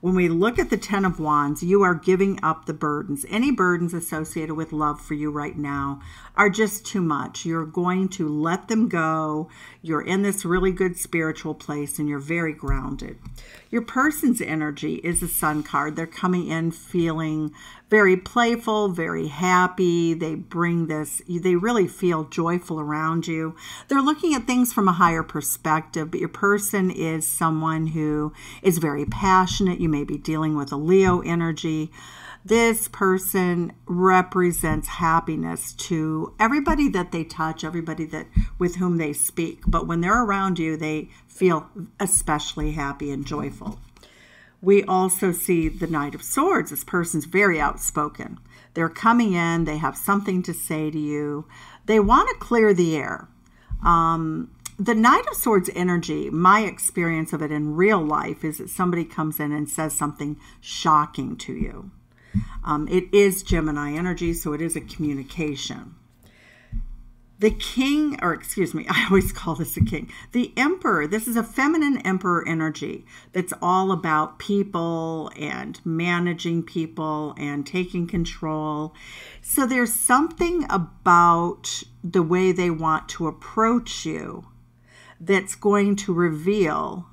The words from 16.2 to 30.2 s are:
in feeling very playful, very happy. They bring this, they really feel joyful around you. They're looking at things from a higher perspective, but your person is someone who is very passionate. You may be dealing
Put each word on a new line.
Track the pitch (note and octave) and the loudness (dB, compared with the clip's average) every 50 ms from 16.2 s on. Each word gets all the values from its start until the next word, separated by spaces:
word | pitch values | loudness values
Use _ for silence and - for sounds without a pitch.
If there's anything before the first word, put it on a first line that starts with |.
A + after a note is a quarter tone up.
| - F3+ F3+ F3+ E3+ D3 | 0 0 2 2 0 -2
in | D#3+ E3 E3 E3 E3 | -2 -2 -2 -2 -4
feeling | - - - - F3+ E3 E3 D#3+ D#3 D#3+ D#3 D#3 D#3 D#3 D3 - - - - - - _ _ | -4 -14 -4 -2 0 0 0 0 -2 -2 -2 -2 -2 -4 -4 -6 -12 -20 -20 -20 -20 _ _
very | G#3+ G#3+ G#3 F#3+ F#3 | 6 6 8 8 6
playful, | F#3 F#3 - - B3 A#3+ A#3 A#3 A#3 A#3 A3+ G#3+ G#3+ G#3 G3+ | 4 2 -2 0 2 2 4 2 0 0 -2 0 2 0 0
very | F3+ E3+ E3 E3+ E3+ E3 D#3+ D3+ | 0 -2 -4 -4 -2 -4 -4 -4
happy. | C#3 D3 F3+ F#3 F#3 F3+ F#3 F3+ F3+ - F#3 F3 E3+ E3+ E3+ E3 E3 | -4 -2 0 4 6 6 4 4 2 2 2 4 4 4 2 2 2
They | D#3+ E3+ D#3+ D#3 | 0 -2 -4 -4
bring | - F3+ - - E3+ F3 E3+ E3+ E3+ E3 | -6 -10 -8 -2 0 0 2 2 0 0
this, | D3+ D#3 D3+ D3+ D3 - - - - | 0 -2 -4 -4 -6 -8 -10 -8 -6
they | F3 E3+ E3+ F#3 F3+ | -6 0 2 2 2
really | F3 F3+ A3+ A#3+ A3+ F#3 | 4 2 2 4 4 2
feel | - - - F#3+ F3+ E3+ D#3 D#3 | 2 0 0 0 2 2 2 -2
joyful | C3 - - E3 E3 F3 F3 F3 - E3+ D#3 | -4 -2 0 0 2 0 0 -2 -4 -6 -6
around | D3+ D3 D3+ D3+ D#3 D#3+ D#3+ E3 D#3+ | -4 -4 -4 -2 0 0 0 0 -2
you. | F3 E3 D#3+ D#3+ D#3+ E3 - - - - - - _ | -2 -4 -4 -4 -6 -8 -12 -16 -18 -18 -18 -6 _
They're | C#4 C#4 | 2 2
looking | C4 C#4+ D#4 D4+ - E4+ D4+ | 4 4 2 2 2 0 0
at | B3+ - | 0 0
things | - B3 B3 B3 A#3+ - | 0 2 2 2 2 2
from | - G3+ F#3 | 2 2 2
a | F3 | 4
higher | E3 F#3+ E3+ E3 D#3+ D#3+ | 4 4 4 4 2 -2
perspective, | D#3+ - D3+ C#3+ - - - - D#3+ D#3 D#3 D3+ - - D#3+ D#3 D#3 | -4 -6 -6 -4 -4 -6 -4 0 0 0 0 0 -4 -6 -6 -6 -4
but | F3 - | -4 -4
your | E3+ E3 | -4 -4
person | - - - G3+ G3+ G#3 G3+ - - G3+ F#3 F#3 | -4 0 2 2 2 2 0 -2 0 2 0 0
is | - - D#3+ D#3+ D#3+ D#3+ D3+ | 0 0 -2 -2 -2 -2 -4
someone | - - - E3+ D#3+ D#3+ D#3 D#3+ D#3+ D#3+ D#3+ D#3+ D#3+ | -4 -2 0 0 0 0 0 0 0 0 0 -2 -2
who | D#3 D#3+ D3+ D3+ D3+ D3+ D3+ D3+ D3 - - - - - - | -2 -2 -2 0 0 -2 -2 -4 -6 -10 -18 -18 -18 0 2
is | F#3+ F3 E3 | 2 2 2
very | D#3+ D3+ C#3+ C#3+ D3 | 0 0 -2 -2 -4
passionate. | - - - F#3+ F#3+ F#3+ F#3 F#3 F3+ - - G3+ F#3 F3 - | -4 -4 -2 2 4 6 6 6 4 2 0 2 0 2 0
You | F3 E3 | 0 0
may | D3+ C#3+ C#3+ | 0 0 -2
be | C#3+ D3 | -4 -6
dealing | C#3+ | -6